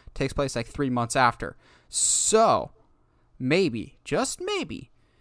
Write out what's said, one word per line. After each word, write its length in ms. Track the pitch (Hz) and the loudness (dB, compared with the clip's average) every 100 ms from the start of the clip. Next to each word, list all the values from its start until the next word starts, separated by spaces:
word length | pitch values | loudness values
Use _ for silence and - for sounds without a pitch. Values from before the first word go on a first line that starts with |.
| - - | -16 -4
takes 180 | 135 | -4
place, 220 | - 139 120 | -2 -2 -2
like, 100 | 113 | -6
three 240 | - 139 | -4 -2
months 260 | 123 117 139 | 0 0 4
after. 400 | 123 - 78 - _ - _ | 4 2 -10 -12 _ -20 _
So, 840 | - - - - 220 214 107 - - _ _ _ _ _ - | -2 0 2 2 4 4 2 -2 -12 _ _ _ _ _ -6
maybe, 580 | 127 170 170 113 - _ | 0 2 2 -2 -10 _
just 380 | - 156 262 - | -6 -4 -4 -6
maybe, 500 | 370 403 170 101 - _ _ _ | -6 -6 -6 -10 -14 _ _ _